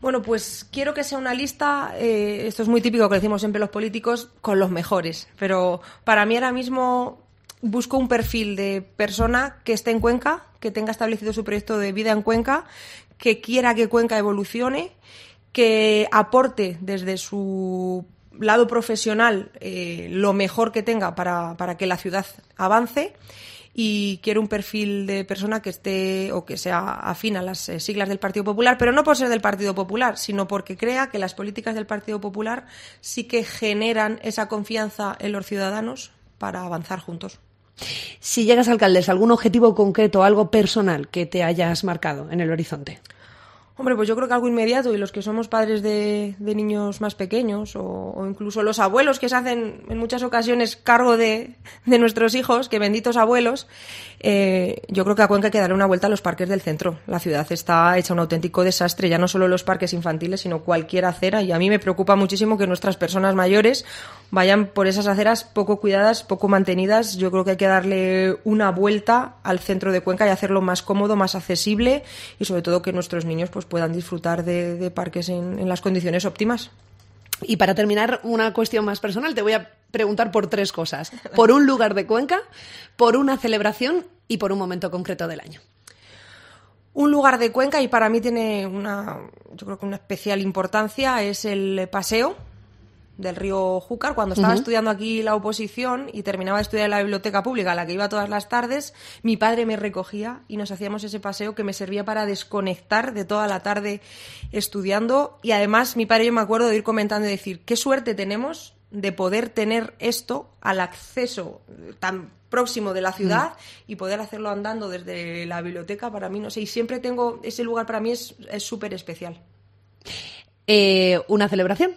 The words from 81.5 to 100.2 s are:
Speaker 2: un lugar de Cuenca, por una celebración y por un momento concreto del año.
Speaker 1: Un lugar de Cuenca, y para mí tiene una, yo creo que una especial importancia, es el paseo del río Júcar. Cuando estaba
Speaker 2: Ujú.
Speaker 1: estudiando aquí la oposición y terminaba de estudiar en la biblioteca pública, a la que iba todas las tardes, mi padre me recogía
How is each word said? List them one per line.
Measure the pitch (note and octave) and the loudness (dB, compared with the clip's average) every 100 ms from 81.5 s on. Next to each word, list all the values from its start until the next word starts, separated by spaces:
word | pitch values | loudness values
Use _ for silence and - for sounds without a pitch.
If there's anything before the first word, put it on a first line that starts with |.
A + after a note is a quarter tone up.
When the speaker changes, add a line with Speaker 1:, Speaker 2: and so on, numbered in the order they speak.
Speaker 2:
un | C4+ C#4+ | 8 6
lugar | C4 A3 | 6 2
de | G3 F3 | 2 0
Cuenca, | A3 C4+ F#4 A#4 - - - - _ | 0 2 -2 -2 -16 -20 -20 -20 _
por | A#3 A#3+ | 4 6
una | C#4 C4 | 2 0
celebración | A#3+ A3 G#3 G#3 B3+ F4 F4 _ _ | 0 0 0 0 -2 -2 -4 _ _
y | A3 | -4
por | G3 | -2
un | G3 | -2
momento | F#3 F3+ F#3 | -4 -4 -6
concreto | F3+ F3+ F3+ E3 | -6 -6 -6 -6
del | D#3 | -8
año. | - D#3 _ _ - _ _ - - - - - _ _ _ - | -14 -20 _ _ -20 _ _ -20 -20 -20 -20 -20 _ _ _ 2
Speaker 1:
Un | D4 | 4
lugar | D4 C#4 B3+ | 6 6 4
de | A#3 | 2
Cuenca, | B3 C4+ D4+ | 2 2 2
y | C4 | 2
para | A#3 A3 | 2 4
mí | A3+ | 2
tiene | A3+ A#3 A3 G#3 F#3+ | 0 -2 -2 -2 -4
una, | F#3+ G3+ G3+ G#3 - - - - - | -6 -6 -6 -8 -10 -14 -20 -20 -18
yo | G3+ | -14
creo | F#2+ | -10
que | G3+ | -8
una | G3 | -10
especial | _ G3 - G3 | _ -8 -4 -2
importancia, | G3 F#3 F#3 G#3+ G#3+ - C4+ B3 | -2 -2 -2 0 -2 0 0 0
es | G3+ G3+ G#3+ | -2 -4 -4
el | G3 G3 F#3+ F#3 | -2 -2 -2 -4
paseo | G3 F#3 A3+ C4 G4 - - - _ - _ - - | -4 -2 0 0 -2 -16 -20 -20 _ -20 _ -20 -10
del | F#3 F3+ | -8 -6
río | G3 F#3+ F#3 F#3 | -4 0 0 -2
Júcar. | F3+ A#3+ C4+ C#4+ | -4 -6 -4 -2
Cuando | G3+ | -2
estaba | F#3 G3+ | 4 4
Speaker 2:
Ujú. | G3 | 4
Speaker 1:
estudiando | C4 A3+ A3 | 2 0 0
aquí | G#3 A3 A3+ | -2 -2 -2
la | A3 G#3+ | 0 0
oposición | G#3+ G#3+ G#3+ - B3+ B3 C#4 | -2 -6 -6 -4 -4 -4 -6
y | - | -10
terminaba | G3+ F#3+ F#3 G3+ | -6 -4 -2 -2
de | |
estudiar | G#3 G#3+ G#3 | -2 -2 0
en | |
la | G3+ | 0
biblioteca | G3+ G3+ G#3 G3+ | 0 -2 -2 -2
pública, | G3 B3+ F#3 | -2 -2 -2
a | F3 | -2
la | E3+ | -2
que | |
iba | F3+ G3+ | -4 -2
todas | G#3 G3+ | -2 -2
las | G#3 G3+ | -4 -2
tardes, | A#3+ A#3+ C4+ C#4+ - - - | -2 -2 -4 -6 -16 -20 -6
mi | A3+ A3 | -2 2
padre | A3 A#3 A3+ | 2 2 0
me | A3 | -2
recogía | G#3 F#3 F#3 G#3 | -4 -6 -8 -8